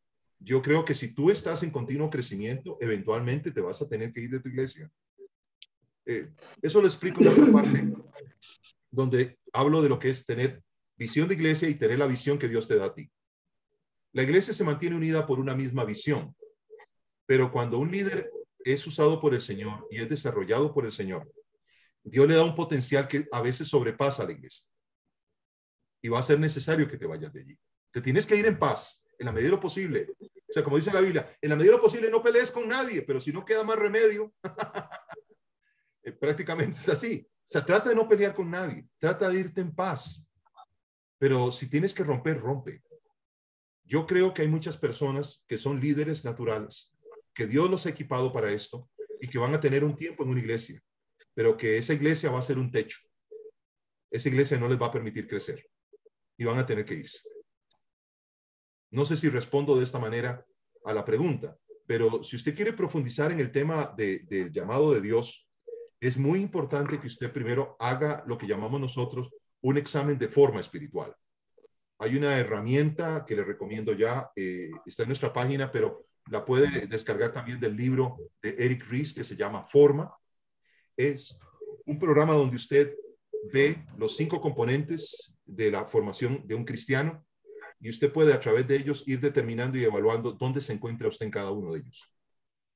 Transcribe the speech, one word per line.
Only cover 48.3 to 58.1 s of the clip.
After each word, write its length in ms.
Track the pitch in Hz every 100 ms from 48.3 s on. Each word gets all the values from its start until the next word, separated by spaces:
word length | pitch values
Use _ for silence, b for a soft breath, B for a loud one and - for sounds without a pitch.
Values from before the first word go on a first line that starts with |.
para 180 | 123 107
esto 380 | 104 - 123 - - - -
y 80 | 123
que 80 | 120
van 160 | 123
a 60 | 151
tener 240 | 135 139 147
un 100 | 147
tiempo 280 | 165 -
en 80 | 135
una 100 | 127
iglesia, 400 | 110 113 - - _ _ _ _ _
pero 220 | - 113 110
que 220 | 113 110
esa 160 | 123
iglesia 360 | 151 151 156 151
va 100 | 127
a 20 |
ser 160 | 123 131
un 120 | 123
techo. 300 | 123 107 - _ _ _ 440 - - _ _ _ _ _
Esa 160 | 113 135
iglesia 300 | 131 135 127
no 100 | 120
les 140 | 127
va 60 | 117
a 40 |
permitir 340 | 120 110 107 -
crecer 400 | 101 - - - _ _ - _ _ _ -
y 60 |
van 140 | 117 123
a 80 | 123
tener 180 | 107
que 120 | 104 80
irse. 240 | - - - - - _ _ _ _ _ _